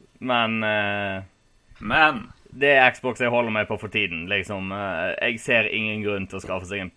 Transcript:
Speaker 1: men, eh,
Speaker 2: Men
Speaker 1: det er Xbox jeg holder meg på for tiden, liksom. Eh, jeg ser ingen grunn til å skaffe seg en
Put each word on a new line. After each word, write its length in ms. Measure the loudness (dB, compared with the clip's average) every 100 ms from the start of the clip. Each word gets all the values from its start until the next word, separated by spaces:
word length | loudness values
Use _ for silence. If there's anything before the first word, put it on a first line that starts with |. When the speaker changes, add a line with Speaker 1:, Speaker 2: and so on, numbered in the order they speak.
| _ _
Speaker 1:
men, 440 | 0 2 2 0
eh, 600 | 0 0 0 -2 -4 -6 -10 _ _ _ _ -12
Speaker 2:
Men 520 | -2 2 4 2 -8 -18 -20 2
Speaker 1:
det 120 | 6
er 160 | 8 6
Xbox 280 | 4 -2 0
jeg 80 | 2
holder 220 | 2 2
meg 160 | 0 0
på 100 | -4
for 80 | -4
tiden, 360 | -2 -2 -4 -2
liksom. 440 | -2 -2 -6 -6
Eh, 440 | -4 -4 -2 -2 -2
jeg 180 | -2 -2
ser 280 | 0 2 2
ingen 320 | -2 -4 -4
grunn 220 | -4 -4 -6
til 120 | -10
å 20 |
skaffe 240 | -6 -8 -6
seg 140 | -8
en 80 | -8